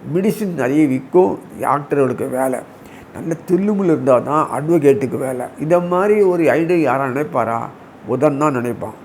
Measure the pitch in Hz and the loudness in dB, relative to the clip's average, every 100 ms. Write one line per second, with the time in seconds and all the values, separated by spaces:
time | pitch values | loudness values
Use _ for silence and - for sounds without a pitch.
0 | - 156 196 - 214 170 123 143 151 131 | -4 -2 -2 -2 -4 -4 -2 2 2 0
1 | 131 180 190 - - - 120 135 143 143 | 0 2 2 0 -10 -8 -2 -2 -2 0
2 | 135 117 131 127 131 127 - - - - | 0 0 -4 -2 -2 -4 -8 -20 -20 -20
3 | - - 135 160 - 180 202 208 196 147 | -20 -12 -8 -8 -2 0 2 0 2 0
4 | 127 123 120 151 151 - 151 170 139 139 | 4 2 2 0 0 -4 0 4 4 4
5 | 131 120 135 127 127 - 151 175 175 180 | 0 -4 -4 -6 -8 -8 0 0 2 0
6 | 202 214 196 175 156 127 165 175 143 131 | 2 4 4 4 2 2 2 2 2 0
7 | 139 127 151 151 113 117 123 - - - | -2 -4 -4 -2 -2 -2 -6 -14 -20 -20
8 | - 127 151 139 151 131 120 107 - - | -6 0 0 2 0 0 -4 -6 -10 -14